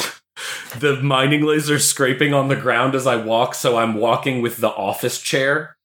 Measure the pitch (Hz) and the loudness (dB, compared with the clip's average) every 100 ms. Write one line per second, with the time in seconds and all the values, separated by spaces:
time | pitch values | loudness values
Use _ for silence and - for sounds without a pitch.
0 | - - _ - - - - 120 143 135 | -8 -8 _ -14 -12 -12 -12 -4 -2 0
1 | 139 131 135 147 151 151 147 147 - - | 2 4 4 4 2 0 2 0 0 2
2 | 131 135 151 143 135 135 131 117 131 135 | 0 2 2 2 2 0 0 2 2 0
3 | 127 120 107 113 123 - - 120 113 107 | 0 0 0 0 0 0 0 2 0 0
4 | 113 117 135 127 117 113 110 107 98 - | 2 2 0 -2 -2 0 -2 0 -4 -2
5 | 123 - - 143 135 151 156 - | -4 -4 -4 0 0 0 -4 -16